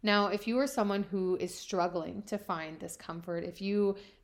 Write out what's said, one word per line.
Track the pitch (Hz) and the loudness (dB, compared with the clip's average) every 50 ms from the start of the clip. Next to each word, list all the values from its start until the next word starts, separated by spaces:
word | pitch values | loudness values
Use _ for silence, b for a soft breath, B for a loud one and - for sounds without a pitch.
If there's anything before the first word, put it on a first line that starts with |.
| - | 4
Now, | 214 208 208 202 202 | 6 6 6 6 4
if | 180 208 208 226 | 2 0 0 0
you | 226 254 | 2 2
are | 277 269 | 2 2
someone | 262 - 214 202 202 202 202 | 2 0 2 2 2 0 0
who | 196 202 196 185 185 185 - | 0 -2 0 2 2 2 0
is | - 180 - | 0 -4 -6
struggling | - - - - 185 175 180 175 175 160 - - 208 208 | -8 -8 -4 0 2 2 2 2 -2 -4 -4 -6 -8 -6
to | - - 202 | -6 -6 -6
find | 208 - 185 165 160 156 160 160 | -4 -4 -4 -4 -4 -8 -8 -10
this | - 170 - | -10 -12 -12
comfort, | - - - 165 170 170 - 170 170 170 | -12 -10 -10 -10 -10 -6 -6 -6 -4 -4
if | 175 175 - | -6 -8 -6
you | 190 196 202 208 208 196 196 196 B B B B | -2 0 2 4 4 4 2 0 B B B B